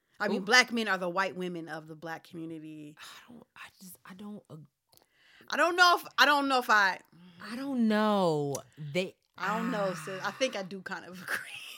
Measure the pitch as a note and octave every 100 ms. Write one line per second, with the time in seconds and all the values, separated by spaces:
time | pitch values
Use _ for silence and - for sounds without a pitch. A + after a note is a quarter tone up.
0 | _ - G#3 G#3 F#3 B3 A#3+ A#3 A3 F#3
1 | F3+ F#3 F#3+ F3 F3+ F3 D#3+ D#3+ D#3 D#3
2 | E3 D#3+ - F3 E3 D#3+ D#3 D3+ D3+ D#3
3 | - - - A#3+ - - - _ F#3 -
4 | - F#3+ G#3 G#3 - D#3 C#3+ _ _ _
5 | _ _ _ _ - B3+ E4 F4 F4 F4
6 | - - C4+ C#4+ C#4 B3+ B3 G#3+ F#3+ -
7 | - D#3+ F3+ E3+ G#3+ A#3+ C#4 C4 A3 G#3+
8 | G#3+ G3+ F3+ D3+ C#3+ C3+ - - D3+ E3
9 | F#3 - _ - F#3 A3 A#3 A3 G3 E3+
10 | G3 F#3+ G3 - C4 A3 F#3 G3 F3+ F3+
11 | - F3+ F#3 - - - -